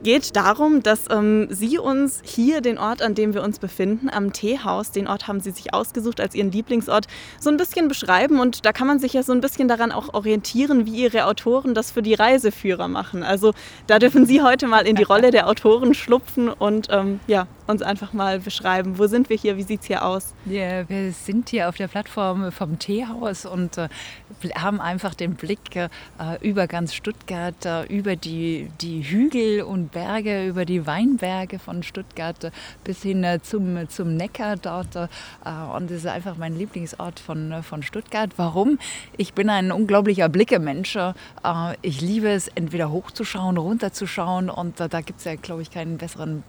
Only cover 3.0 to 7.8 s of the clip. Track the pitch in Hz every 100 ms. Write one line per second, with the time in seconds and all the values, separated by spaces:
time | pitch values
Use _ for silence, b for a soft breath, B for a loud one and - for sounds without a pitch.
3 | 226 202 214 202 196 208 190 - 190 220
4 | 262 208 202 - 208 269 214 190 208 -
5 | 196 202 - 196 196 185 - - 226 -
6 | 220 226 190 - 202 190 220 233 - 208
7 | 214 B B B 294 302 359 -